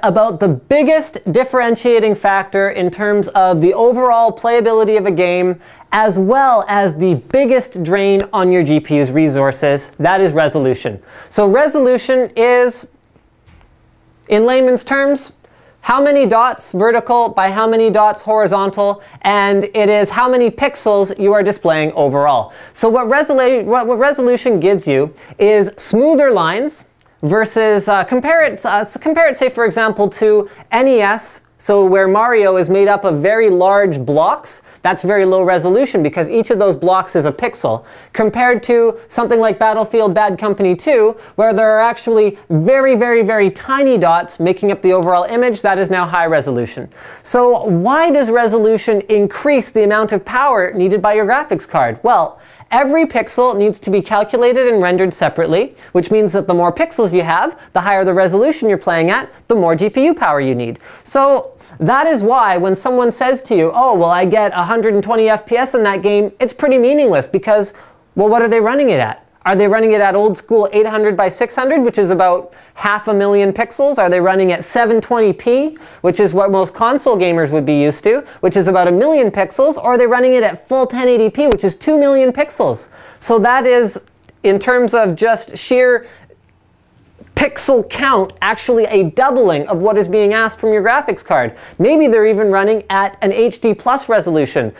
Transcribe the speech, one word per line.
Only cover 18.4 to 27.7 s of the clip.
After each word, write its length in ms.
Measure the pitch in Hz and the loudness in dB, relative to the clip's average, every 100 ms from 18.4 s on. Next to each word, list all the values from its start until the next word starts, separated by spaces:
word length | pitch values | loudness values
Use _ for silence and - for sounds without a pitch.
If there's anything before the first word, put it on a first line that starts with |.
| 196 196 196 196 202 202 - - | 0 0 -2 -2 -2 -4 -10 -6
and 440 | 196 202 202 196 | -2 0 0 0
it 260 | 202 220 208 | -2 0 2
is 180 | 208 202 | 2 0
how 220 | 220 247 | 0 0
many 200 | 254 233 | 2 0
pixels 680 | - 277 - 220 202 196 196 | -2 -4 -2 -2 0 -2 -2
you 160 | 202 | 0
are 80 | 208 | 2
displaying 500 | 196 202 170 156 156 | 0 -2 -2 0 -2
overall. 640 | 160 143 143 147 127 107 - - | -2 0 0 0 0 -4 -12 -20
So 160 | - 226 | -4 0
what 200 | 240 226 | 0 0
resolu-, 560 | 277 294 262 254 254 202 | 0 0 0 2 0 0
what, 200 | 247 233 | -2 0
what 120 | 233 | 0
resolution 640 | 277 285 247 247 254 196 | 0 0 0 0 0 0
gives 260 | 180 196 160 | 2 0 0
you 260 | 135 151 - - - | -2 -2 -6 -12 0
is 320 | 202 214 196 - | 2 2 0 -6
smoother 540 | - 220 294 302 285 | -4 0 2 4 2
lines 560 | 202 160 196 294 - - _ _ - | 2 0 -4 -6 -10 -20 _ _ -8
versus, 640 | 147 208 214 226 220 | -2 0 0 0 2